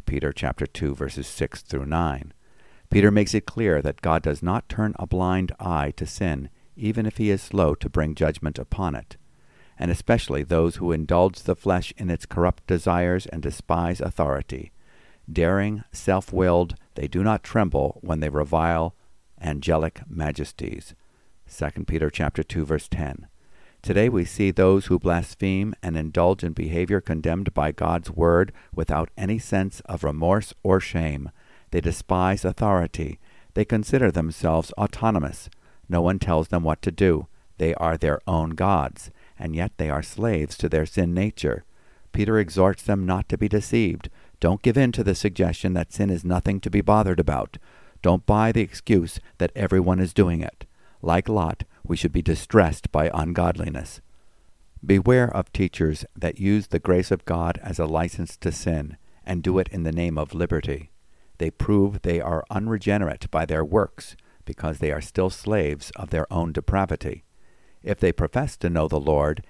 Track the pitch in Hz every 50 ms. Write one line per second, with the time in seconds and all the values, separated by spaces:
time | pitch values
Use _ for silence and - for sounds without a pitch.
0 | - - 71 71 71 71 71 - - 67 - - 69 69 - - - 71 69 65
1 | 73 69 - - 67 - - - 80 - - - - - - 69 67 71 76 82
2 | 87 80 69 67 69 78 - - _ - - - - - - - - - - 101
3 | 98 104 101 104 104 92 - 107 - - - - 117 101 82 73 69 73 69 -
4 | - - 80 82 - 78 73 73 - 85 95 120 - - - - 107 107 - -
5 | 87 87 - 90 92 92 92 92 92 87 - - - 92 87 76 71 71 - -
6 | 80 78 - - 101 87 76 69 69 71 - _ - - - - 117 104 107 110
7 | 110 107 - - 110 104 98 95 - - - 101 87 76 73 - - 76 - 82
8 | 78 78 78 - 80 78 76 80 - 76 73 - 65 - - - 98 85 73 57
9 | - - - - - - _ _ _ - _ - - - _ - - 87 85 -
10 | - - 117 113 - - 69 71 73 71 87 82 82 85 82 - 87 87 82 80
11 | 80 - 90 87 90 95 90 - - - 92 - - 98 92 90 - - - -
12 | 107 90 85 82 - - - - 87 90 90 - - - 92 85 - - 87 87
13 | 90 87 90 92 92 - - 82 76 73 - - - - 85 85 85 85 90 87
14 | 69 80 - - 80 71 67 69 71 - 65 65 73 - - - - - - -
15 | - - - _ - - 80 82 85 85 95 98 98 104 107 104 107 - - -
16 | - - 95 95 - - - 90 92 90 87 87 90 85 - - - _ _ -
17 | 73 69 - 87 98 110 110 98 - - - 117 104 90 73 71 69 73 - -
18 | - - 80 78 76 76 69 73 76 71 82 80 80 85 85 82 82 85 - _
19 | _ - - - _ _ - - 85 80 76 73 69 85 80 80 80 80 - -
20 | - - - 82 78 76 73 76 73 - - - - - - - - - - -
21 | _ _ _ _ _ _ - - - - - - 78 73 - - 80 - 78 80
22 | 78 76 - - 82 71 - - 78 - - 85 78 71 78 76 - - - -
23 | 78 69 67 - - - - - _ - - - - - _ _ - - 92 98
24 | 107 123 113 98 85 - - - 104 98 87 - 95 92 95 98 95 - 92 87
25 | - 92 85 85 85 - - - - 98 95 95 101 110 - - - 90 82 80
26 | 78 80 76 87 85 90 95 95 - 85 78 - - 78 82 85 90 87 101 95
27 | - - 82 80 78 82 82 92 98 90 - - 76 78 76 - 82 80 85 85
28 | 85 - 78 87 85 85 85 87 95 98 - - - _ - - 80 - 76 76
29 | 80 - - - 101 95 107 113 - - - 95 95 98 - - - - 95 82
30 | 78 73 73 78 80 87 95 107 104 - - - - 98 92 95 - - - 87
31 | 82 80 73 71 69 69 - - - - - - - - - 87 78 82 82 -
32 | - - 92 90 92 92 98 98 - 92 90 - 113 107 98 90 85 80 - -
33 | 78 73 - - - - - - - - - - 107 - - 110 107 - - 135
34 | 127 101 82 90 80 80 80 - - 85 80 82 80 - - - 104 101 - -
35 | - 113 107 87 73 67 - - - - - - - - - - - - 87 85
36 | 85 90 95 92 - - 85 80 82 - - 87 85 80 78 - - - 82 -
37 | 101 92 82 78 78 - - - _ - - - 82 80 80 - 82 82 82 80
38 | - 78 73 76 - - 90 82 80 80 82 80 95 98 98 82 69 65 - -
39 | - - - - - - - - - 82 78 80 90 104 - - 82 78 71 73
40 | 78 - - - 107 117 107 78 76 69 - - - 82 76 78 78 - - -
41 | 90 85 87 90 98 107 - - - 71 57 - - - - - - - - -
42 | - - - - 104 101 110 110 101 82 80 95 92 98 95 - - - 104 98
43 | 95 90 92 92 104 - - - 107 104 - 104 98 - - 117 113 90 - -
44 | - - - - - - - - - 85 95 98 - 127 110 135 135 123 113 -
45 | 110 98 92 - - 107 90 - 92 87 85 - - 98 90 87 82 - - -
46 | 101 101 92 82 85 87 90 90 - - 98 98 - 107 87 104 95 - 104 107
47 | 107 98 90 82 85 73 76 64 52 - - - - - - - - - - -
48 | - 90 87 90 - - 107 107 110 113 113 117 107 - - - - - 113 95
49 | 82 82 - - - - - - 87 82 - - 104 92 98 95 90 90 92 92
50 | 92 85 - - 101 90 85 80 80 76 - _ - - _ _ - - - -
51 | - 85 85 90 98 - 110 104 87 80 - - - - _ _ - - 85 82
52 | - 82 - 90 80 - 82 76 - - - 110 92 82 71 - - - - 78
53 | 78 82 - 82 78 82 85 87 87 85 - - - 80 76 - - - - -
54 | - - - - - - - _ _ - - _ _ - _ - - - 98 98
55 | 92 117 127 127 123 120 - - 92 - - - 98 87 - - 87 80 78 76
56 | - - - - - 85 - - 98 98 101 107 98 - - 85 - - 90 90
57 | 90 - 95 90 - - 87 85 82 85 87 - - 101 87 80 85 78 80 80
58 | 82 87 - - 87 - - - - 87 73 - - - 82 78 73 73 76 -
59 | - - - - - - 95 85 78 92 90 92 92 - - 92 82 80 78 85
60 | 85 87 80 76 78 - - 82 87 85 87 78 - - 69 69 76 - - -
61 | - - - - - - - - 85 80 - - - - 104 101 98 101 101 95
62 | - 90 85 85 - 82 85 80 - - 107 101 104 113 113 107 92 104 101 104
63 | 101 78 - - - - - 80 82 76 78 78 80 73 85 107 98 - - -
64 | - - - - - _ _ _ - - - - - 78 78 69 80 76 71 76
65 | 76 - - - 92 92 - - - 101 107 104 82 73 73 73 - - - -
66 | - - - 80 76 - - 87 85 82 76 80 73 - - 98 95 85 80 -
67 | - 76 62 - - _ _ - - - - - - - - - - 101 101 -
68 | - 90 82 - 87 80 - 123 139 131 - - - 87 85 82 78 80 80 76
69 | 69 76 78 73 73 76 76 - -